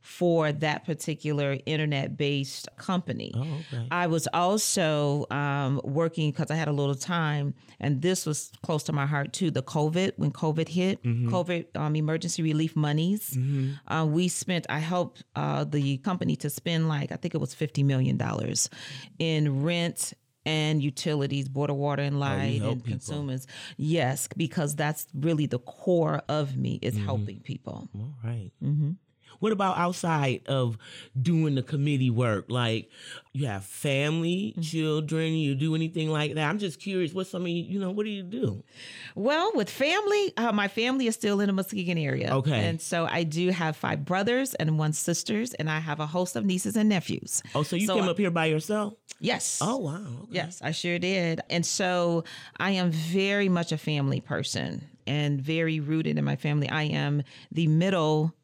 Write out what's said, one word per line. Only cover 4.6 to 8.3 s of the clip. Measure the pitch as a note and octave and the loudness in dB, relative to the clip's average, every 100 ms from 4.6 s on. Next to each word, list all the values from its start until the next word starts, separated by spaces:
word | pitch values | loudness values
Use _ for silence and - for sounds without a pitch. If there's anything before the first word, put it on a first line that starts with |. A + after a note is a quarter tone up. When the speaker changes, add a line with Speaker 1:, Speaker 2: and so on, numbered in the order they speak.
| G#3 - D#3+ D3+ D3 C#3+ - | 2 2 2 2 2 0 0
Speaker 1:
um, | C#3 C#3+ C#3 C3+ C#3 | -2 0 0 0 0
working, | - C#3 E3 E3 D#3 | 0 0 0 2 0
'cause | C#3 D3+ | 0 -2
I | D#3+ | 0
had | D3+ | 0
a | |
little | C#3+ C#3 C#3 | 2 2 0
time, | - E3+ D#3 D3 C#3+ - - - | 0 0 2 0 -2 -4 -12 -6
and | - C#3 | 0 2
this | E3 F#3 | 2 0
was | - | 0